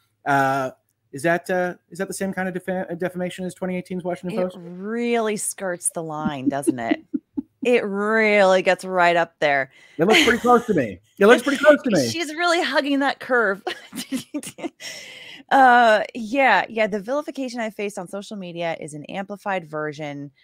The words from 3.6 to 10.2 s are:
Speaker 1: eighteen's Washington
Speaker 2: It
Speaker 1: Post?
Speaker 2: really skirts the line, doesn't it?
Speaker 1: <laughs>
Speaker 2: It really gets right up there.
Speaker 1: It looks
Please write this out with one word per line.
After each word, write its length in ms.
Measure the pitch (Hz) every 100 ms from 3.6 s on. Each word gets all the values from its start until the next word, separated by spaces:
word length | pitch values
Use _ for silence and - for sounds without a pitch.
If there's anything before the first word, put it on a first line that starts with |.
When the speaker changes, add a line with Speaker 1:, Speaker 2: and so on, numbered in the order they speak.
| 185 180
Speaker 1:
eighteen's 260 | - 185
Washington 340 | 175 175 180 196
Speaker 2:
It 40 |
Speaker 1:
Post? 140 | 185 185
Speaker 2:
really 800 | 170 180 202 233 240 233 220 214
skirts 520 | - - 190 175 -
the 120 | 175
line, 460 | 160 151 156 139 135
doesn't 300 | 139 147 127
it? 220 | 113 - _
Speaker 1:
<laughs> 60 | - - - - _ 233
Speaker 2:
It 200 | 240 208
really 760 | 196 208 220 214 208 185 190
gets 220 | 180 180
right 320 | 185 185 175 170
up 200 | 165 _
there. 320 | 151 139 131 _ _ -
Speaker 1:
It 60 |
looks 180 | 190 349